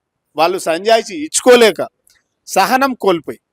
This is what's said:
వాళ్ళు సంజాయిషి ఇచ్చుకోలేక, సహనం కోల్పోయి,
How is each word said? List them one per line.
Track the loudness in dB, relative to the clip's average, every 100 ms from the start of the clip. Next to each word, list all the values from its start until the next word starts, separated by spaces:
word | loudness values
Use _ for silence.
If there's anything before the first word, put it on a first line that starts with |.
| _ _ _ -2
వాళ్ళు | -2 -2 -4
సంజాయిషి | -4 0 0 0 -10 -8
ఇచ్చుకోలేక, | -2 4 6 4 0 -6 _ _ _ _ _ -8 -4
సహనం | -2 0 -2 -2
కోల్పోయి, | -2 -2 -4 -16 _